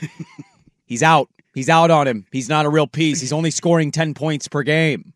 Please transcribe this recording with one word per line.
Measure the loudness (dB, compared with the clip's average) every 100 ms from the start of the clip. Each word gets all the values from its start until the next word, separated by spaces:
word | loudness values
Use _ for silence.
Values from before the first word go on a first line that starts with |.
| -14 -14 -20 -20
<laughs> | -20 _ _ _ -10
He's | 0
out. | 4 4 2 _ _
He's | -6 0
out | 4 4
on | 4 2
him. | -2 -6
He's | -8 -2
not | 0 2
a |
real | 0 0
piece. | 0 -2 -2
He's | -4
only | -4 -2
scoring | -2 0 0 0
ten | -2 -4
points | -4 -4 -4 -6
per | -6
game. | 0 0 0 -2 -8